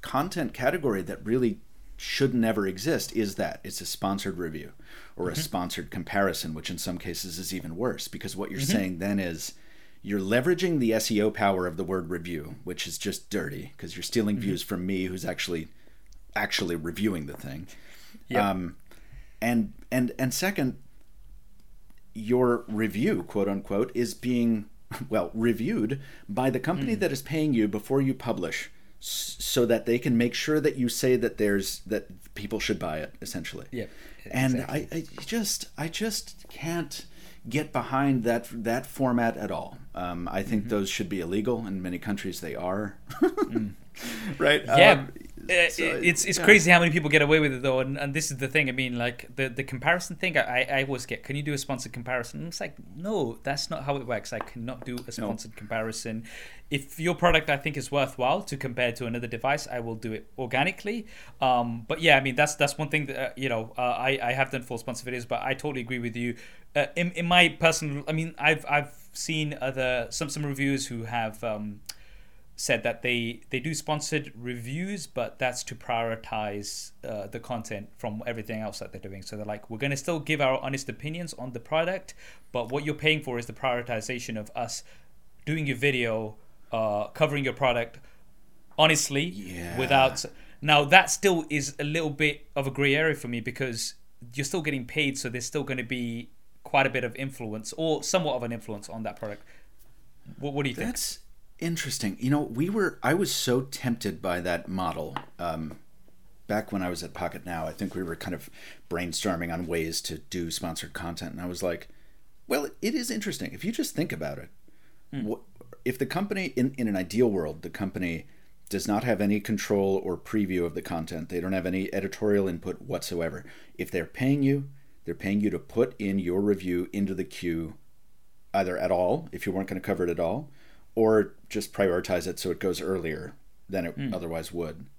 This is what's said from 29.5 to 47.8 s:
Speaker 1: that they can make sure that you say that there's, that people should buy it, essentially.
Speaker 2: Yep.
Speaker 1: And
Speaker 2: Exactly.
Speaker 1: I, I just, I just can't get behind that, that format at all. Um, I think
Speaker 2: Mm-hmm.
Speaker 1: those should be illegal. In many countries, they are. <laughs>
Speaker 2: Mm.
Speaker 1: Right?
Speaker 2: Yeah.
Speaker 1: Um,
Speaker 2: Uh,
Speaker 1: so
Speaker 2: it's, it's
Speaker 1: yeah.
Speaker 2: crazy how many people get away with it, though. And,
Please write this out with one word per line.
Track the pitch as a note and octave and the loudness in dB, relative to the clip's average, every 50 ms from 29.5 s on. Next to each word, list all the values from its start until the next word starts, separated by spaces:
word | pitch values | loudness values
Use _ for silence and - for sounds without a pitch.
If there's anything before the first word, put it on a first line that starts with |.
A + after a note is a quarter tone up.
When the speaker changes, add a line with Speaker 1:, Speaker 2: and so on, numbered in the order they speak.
| - C3 A#2+ | 4 4 6
Speaker 1:
that | A2+ A#2 A2 - | 6 6 4 6
they | - A#2 B2 | 4 2 4
can | B2+ C#3+ B2 | 4 4 6
make | A#2 A#2+ A#2+ A#2+ | 6 6 4 2
sure | - - - D3+ D3+ | 0 0 4 2 4
that | C#3 D3+ - | 4 4 2
you | - B2 A#2+ | 4 0 0
say | A2+ - - B2+ B2+ | 2 2 6 6 6
that | A#2+ A2 A#2 - - | 6 6 2 2 4
there's, | G#2+ G#2 G2+ G2 F#2+ - - - | 4 6 6 4 2 0 -4 -6
that | - F#2+ G#2+ G#2 - - F2+ - - - - | -4 -2 -2 -2 -2 -4 -14 -16 -16 -14 -10
people | - G#2 G2+ A2+ G#2 | -8 -4 -2 -2 0
should | - - A2 F2 | 2 0 0 0
buy | - E2 D#2 D#2 | 0 -2 -2 -2
it, | D2+ D2 - - | -4 -6 -8 -12
essentially. | - G2+ - F#2 E2+ - - - - - - | -12 -8 -6 -6 -6 -6 -8 -10 -10 -8 -6
Speaker 2:
Yep. | A#2+ G#2 - - - - - - - - - | -6 -6 -6 -10 -16 -16 -16 -16 -16 -14 -4
Speaker 1:
And | - B2+ C3 C3 B2+ | 0 2 4 4 4
Speaker 2:
Exactly. | B2 - - - D3+ - - - | 2 0 -2 -2 -4 -4 -2 -4
Speaker 1:
I, | |
I | E3 D#3+ - - - - | -6 -6 -6 -10 -12 -6
just, | - - A#3 G#3+ G3+ - - - - - | -2 0 0 0 0 -2 -2 -4 -8 -6
I | - D3 E3 | -4 -4 -4
just | E3 - G#3+ A3+ G#3 - - - - - - - | -2 -2 -2 -2 -2 -4 -6 -8 -14 -16 -16 -16
can't | - - - E3 E3+ E3+ D#3+ - - - - - - - - - - - - A#2 | -12 -8 -4 -2 -2 -2 -2 -4 -6 -12 -12 -12 -16 -16 -16 -16 -16 -14 -10 -2
get | A2 C#3+ D3+ D3 - | -2 -2 -2 0 -2
behind | C#3 A2+ - C3 C3 C#3 C#3 C3+ B2+ A2 | -2 -2 2 2 4 4 6 4 4 4
that, | A#2 A#2 A#2+ A#2 - A#2 | 4 2 2 0 -4 -8
that | A#2 G#2+ A#2 A#2 B2+ C3+ | -4 0 0 0 0 -2
format | - - - C#3 B2+ A#2+ A#2+ A#2 A2+ - | -6 -2 2 2 4 4 6 4 4 2
at | - G#2 G2 | 0 -2 -2
all. | F#2 D#2+ - - - - - - - | -2 -4 -4 -6 -10 -14 -14 -10 -6
Um, | - F2+ F2 F2 E2+ F2 - | -4 -4 -4 -4 -4 -4 -2
I | - F#2+ G2 | -2 -2 0
think | G2 A2 G#2+ G2 | 2 2 0 2
Speaker 2:
Mm-hmm. | A#2 | 2
Speaker 1:
those | A#2 G#2 G2 F#2+ | 2 2 2 2
should | - - G#2+ E2+ | 0 -2 -2 -2
be | G2+ F#2+ | 0 -2
illegal. | E2+ E2 F#2 G#2 G#2 B2+ B2 A2 A#2 | 0 0 0 0 2 2 0 0 0
In | G2+ G2 F#2+ F2+ | -4 -4 -4 -4
many | F2+ F2 E2+ | -4 -4 -4
countries, | - G#2+ G#2 G2+ - G2 E2+ - | -2 -2 -2 -2 -2 -4 -6 -4
they | - D#2+ C2+ | -6 -6 -6
are. | A1+ E2 F2+ F#2 G2+ G#2+ G2+ - - - - - - | -2 -2 0 0 0 -2 -4 -6 -10 -14 -12 0 2
<laughs> | |
Speaker 2:
Mm. | C#4+ F#4+ F#4 - G4+ - A#2+ A#2 - G2+ F#2+ - - - - - - A#3+ A#3 A3+ A3 G#3 D3 - | 2 2 4 2 -2 0 0 -2 -2 -2 -6 -10 -16 -16 -14 -10 -8 -8 -8 -6 -6 -6 -2 2
Speaker 1:
Right? | D#3 D3 D3 D3+ - | 4 4 4 4 4
Speaker 2:
Yeah. | - - C#3+ F3 G#3 F3+ | 4 8 10 12 12 12
Speaker 1:
Um, | C#3 C3+ - - - - - - - - - | 8 4 -4 -10 -12 -12 -12 -12 -12 -2 2
Speaker 2:
Uh, | F3+ F3 E3+ E3 | 4 4 4 4
Speaker 1:
so | - - E3 | 2 0 0
Speaker 2:
it's, | E3 D#3+ - - F3 E3+ - - | 0 0 4 4 4 4 4 2
it's | G3+ F3+ F#3 | 0 2 4
Speaker 1:
yeah. | E3+ | 10
Speaker 2:
crazy | F3 G#3+ G#3 D#3 F3 | 10 10 12 12 10
how | F3+ F3 | 10 10
many | E3+ E3 | 10 8
people | D3 F3 D3+ D3+ | 4 4 4 6
get | C#3+ D#3 D3+ | 6 6 8
away | D3 D#3 D#3+ | 8 6 6
with | D3+ D3 C3 | 6 4 2
it, | B2+ B2+ | 2 2
though. | C#3 C3 | 4 4
And, | C3 | 4